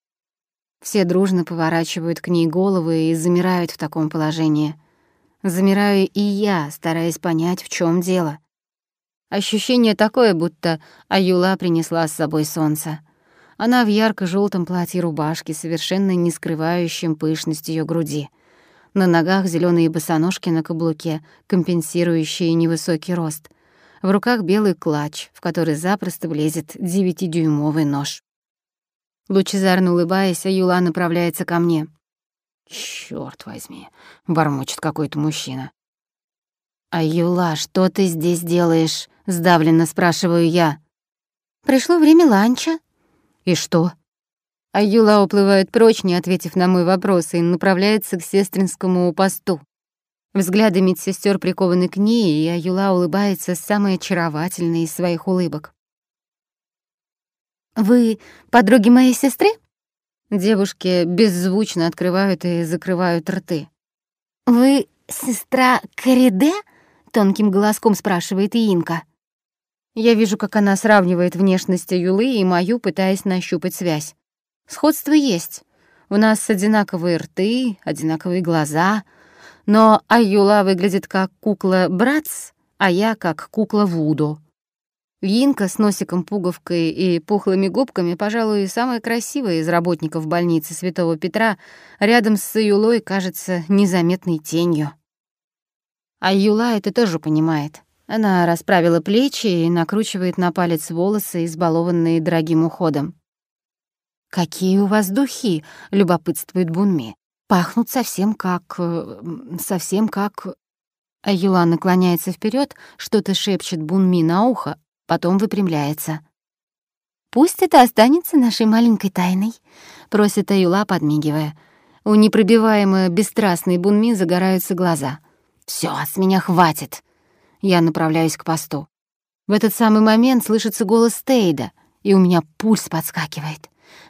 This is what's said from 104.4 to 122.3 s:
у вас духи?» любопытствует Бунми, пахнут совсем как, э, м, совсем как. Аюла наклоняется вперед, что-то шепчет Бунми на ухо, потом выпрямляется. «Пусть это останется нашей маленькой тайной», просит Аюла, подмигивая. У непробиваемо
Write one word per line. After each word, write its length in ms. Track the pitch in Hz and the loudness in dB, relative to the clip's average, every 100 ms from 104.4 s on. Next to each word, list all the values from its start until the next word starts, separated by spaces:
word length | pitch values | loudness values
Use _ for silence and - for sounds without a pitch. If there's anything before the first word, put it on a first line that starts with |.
| 165 - 185 196 | -6 -4 0 2
у 60 | 202 | 2
вас 240 | 214 190 | 0 0
духи?» 560 | 208 269 - 226 156 - - - | -2 -2 -2 -4 -4 -6 -20 -4
любопытствует 800 | 196 180 170 175 151 - 185 170 | 0 2 2 -2 -6 -6 -4 -2
Бунми, 460 | 165 202 165 113 - _ _ - | 0 0 0 -4 -14 _ _ -2
пахнут 420 | 185 175 233 - | 0 0 -2 -2
совсем 440 | 262 226 - 202 | -4 -4 -2 -2
как, 420 | 208 185 175 - - | -2 -4 -6 -8 -8
э, 60 | |
м, 720 | 170 165 - 98 170 - 240 175 | -6 -6 -8 -14 -14 -14 -12 -12
совсем 480 | - 180 - 190 220 | -6 -6 -4 -2 -2
как. 400 | 202 202 - 190 - _ _ _ _ _ _ | -2 -6 -8 -16 -18 _ _ _ _ _ _
Аюла 420 | - 190 196 185 170 | -4 0 2 2 2
наклоняется 640 | 165 185 185 180 170 190 | 2 2 2 2 0 -4
вперед, 440 | - 214 254 277 - - - | -6 -4 -2 -4 -8 -20 -18
что-то 360 | - 214 196 | -2 -2 0
шепчет 480 | 190 208 180 - 170 | -2 -2 -2 -4 -8
Бунми 400 | 156 190 185 175 | -2 2 2 2
на 220 | 160 180 233 | 2 2 0
ухо, 320 | 233 147 147 _ _ - | 0 -6 -10 _ _ -6
потом 300 | 165 175 190 | -4 0 0
выпрямляется. 840 | 220 196 185 156 143 151 156 156 - _ _ _ _ _ _ _ _ _ _ | 0 -2 -2 -2 -2 -4 -8 -10 -12 _ _ _ _ _ _ _ _ _ _
«Пусть 300 | 233 339 - | 2 2 2
это 200 | 359 294 | 4 6
останется 560 | 247 - 240 339 - 302 | 6 6 4 4 2 2
нашей 280 | 240 - 220 | 2 2 2
маленькой 440 | 220 233 208 196 | 4 4 2 0
тайной», 440 | 185 180 185 214 - _ - - - - | -2 0 0 -2 -6 _ -20 -20 -20 -4
просит 420 | 214 208 208 180 | 2 2 2 0
Аюла, 340 | 196 180 190 208 | 2 2 2 0
подмигивая. 720 | 175 151 151 151 151 151 - _ _ _ _ | -2 0 0 0 -2 -4 -10 _ _ _ _
У 120 | 214 214 | 2 4
непробиваемо 960 | 214 | 6